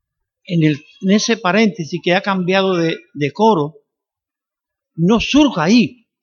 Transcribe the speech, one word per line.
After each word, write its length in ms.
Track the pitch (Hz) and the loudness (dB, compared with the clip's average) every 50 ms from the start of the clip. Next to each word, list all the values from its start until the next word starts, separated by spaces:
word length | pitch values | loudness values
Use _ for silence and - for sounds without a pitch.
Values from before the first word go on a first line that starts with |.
| _ _ _ _ _ _ _ _ _ | _ _ _ _ _ _ _ _ _
en 200 | - 170 170 156 | -4 0 0 2
el, 220 | 151 147 135 - _ _ _ | 2 0 -2 -8 _ _ _
en 100 | - 185 | -2 0
ese 260 | 202 214 - - 226 | 0 0 0 -2 -4
paréntesis 600 | 214 - 180 180 214 226 208 - - 160 135 175 165 | -2 -2 -2 0 2 0 0 0 -4 -8 -8 -8 -6
que 140 | - 180 175 | -2 0 0
ha 60 | 196 | 0
cambiado 540 | - 202 190 190 180 170 190 196 190 190 190 | 0 -2 -4 -2 -2 0 0 0 0 0 0
de, 200 | 170 165 165 170 - - _ _ | 0 -2 -2 -4 -6 -12 _ _
de 180 | 143 147 135 | -6 -6 -4
coro, 480 | - - 214 226 208 160 143 151 - - _ _ _ _ _ _ _ _ _ _ _ _ _ _ _ _ _ _ _ _ _ _ _ | -2 0 2 2 2 2 -2 -4 -8 -16 _ _ _ _ _ _ _ _ _ _ _ _ _ _ _ _ _ _ _ _ _ _ _
no 240 | 160 165 185 233 214 | -2 0 2 2 0
surja 440 | - - - 285 311 254 - 180 151 | 0 0 2 2 2 2 0 -2 0
ahí 440 | 175 233 247 185 - - _ _ _ _ _ | 2 2 2 2 0 -4 _ _ _ _ _